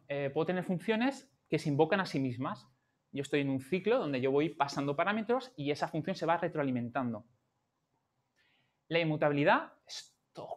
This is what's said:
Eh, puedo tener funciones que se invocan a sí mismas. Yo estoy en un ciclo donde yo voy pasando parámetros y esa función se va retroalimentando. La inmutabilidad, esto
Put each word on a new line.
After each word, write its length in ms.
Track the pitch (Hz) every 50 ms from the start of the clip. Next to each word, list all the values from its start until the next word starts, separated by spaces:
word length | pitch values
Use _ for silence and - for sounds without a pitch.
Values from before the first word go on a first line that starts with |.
| _
Eh, 220 | - 143 143 143 135
puedo 140 | 139 156 165
tener 180 | 175 185 185 165
funciones 640 | - 185 160 - - 220 214 240 269 277 - - - _ _ _ _
que 80 | 165
se 120 | 151 - 160
invocan 300 | 143 139 160 160 202 196
a 60 | 180
sí 140 | - - 147
mismas. 500 | 135 131 117 110 135 160 214 - - - _ _ _ _ _ _ _ _
Yo 120 | - 135 139
estoy 180 | - - 147
en 80 | 139 139
un 120 | 135 131
ciclo 360 | 131 - 185 185 185 208 240
donde 240 | 262 190 147 139 127
yo 100 | 123 135
voy 180 | 135 143 151 165
pasando 460 | - - 139 143 - 147 139 143 143
parámetros 560 | 156 170 190 208 220 214 - 240 262 - - -
y 140 | - 143 143
esa 160 | 147 - 170
función 280 | 160 - 160 143 151 143
se 120 | - 160
va 100 | 156 170
retroalimentando. 880 | 170 180 170 165 156 143 135 127 120 120 117 - 143 127 120 113 104 - _ _ _ _ _ _ _ _ _ _ _ _ _ _ _ _ _ _ _ _ _ _ _ _ _ _ _ _ _ _ _ _
La 120 | - 156 165
inmutabilidad, 720 | 170 156 151 - 160 147 147 143 143 180 226 285 330 - - _ _
esto 640 | - - - - - _ _ _ _ - - 113 - -